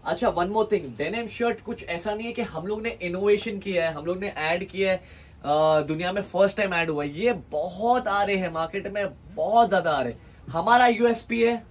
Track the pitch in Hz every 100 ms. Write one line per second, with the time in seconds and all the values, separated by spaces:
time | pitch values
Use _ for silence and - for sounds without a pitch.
0 | - 180 226 165 180 220 214 202 143 113
1 | 151 226 226 - 233 226 - 240 - 170
2 | 214 208 233 233 220 - 180 214 226 233
3 | 180 185 202 208 226 202 202 175 165 147
4 | 156 185 196 - 156 180 185 185 190 185
5 | - - - - 139 151 156 156 147 156
6 | 180 196 196 180 196 196 196 175 165 147
7 | 147 147 233 196 - 151 175 180 233 247
8 | 214 202 202 190 180 160 165 196 196 208
9 | 196 - - - 156 - 175 185 165 147
10 | 120 110 - - - 160 196 247 247 226
11 | 240 226 - 233 233 233 -